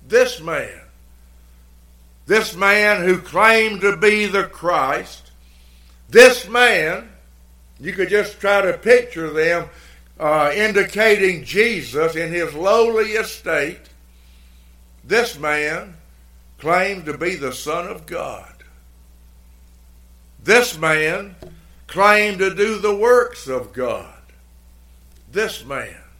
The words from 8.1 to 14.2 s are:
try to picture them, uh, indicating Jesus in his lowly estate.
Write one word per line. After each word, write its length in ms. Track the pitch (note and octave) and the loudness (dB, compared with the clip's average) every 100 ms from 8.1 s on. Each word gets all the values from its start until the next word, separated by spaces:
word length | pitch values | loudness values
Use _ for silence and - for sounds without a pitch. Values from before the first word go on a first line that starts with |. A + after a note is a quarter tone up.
| G3+ G3+ - | 0 -2 -4
try 220 | G3 G3+ | 0 2
to 120 | F#3+ | 2
picture 580 | E3+ G#3 B3 A#3+ E3 D#3+ | -2 4 4 4 -8 -6
them, 380 | D3+ D#3+ E3+ E3 - - - - - | -2 0 0 -4 -16 -20 -20 -20 -6
uh, 320 | D#3 D#3 D3 | 0 2 2
indicating 920 | E3 G#3+ G3 F#3 G3 A3 G#3 F#3+ F3 | 0 0 2 0 2 4 4 2 0
Jesus 720 | C3+ F3+ A#3 G#3+ A#2+ B2+ D#3+ D#3+ | -6 0 0 0 -6 -2 -2 -2
in 160 | E3 | -6
his 220 | F3 D#3+ | -4 -6
lowly 600 | D3 F#3 A3+ A3+ A3 G#3+ | -4 0 2 2 2 -2
estate. 760 | G#3+ F#3+ - - D#3 C#3+ F3+ - - - - | -4 -6 -8 -4 -2 -4 -8 -20 -20 -20 -20